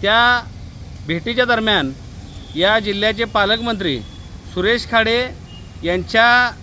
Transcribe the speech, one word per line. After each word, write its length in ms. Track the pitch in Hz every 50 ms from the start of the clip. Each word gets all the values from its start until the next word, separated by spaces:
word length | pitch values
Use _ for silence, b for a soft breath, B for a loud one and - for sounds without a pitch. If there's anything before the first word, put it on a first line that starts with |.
| -
त्या 380 | 196 214 233 240 240 247 240 - - - - - - - - - - - - - 139
भेटीच्या 360 | 160 170 160 233 240 233 247
दरम्यान 460 | 240 240 220 220 220 208 185 143 135 135 - - - - - - - - - - - -
या 220 | 151 175 196 214 226
जिल्ह्याचे 460 | 208 208 202 202 208 214 214 202 233
पालकमंत्री 760 | 208 - 214 202 196 214 226 233 233 233 190 190 170 139 120 101 - - - - - - - - - -
सुरेश 320 | 180 180 208 233 240 - -
खाडे 300 | - 226 220 220 233 240 247 254 247 - - - - - - - - - -
यांच्या 640 | 165 175 185 175 - - 226 226 240 240 247 247 240 220 -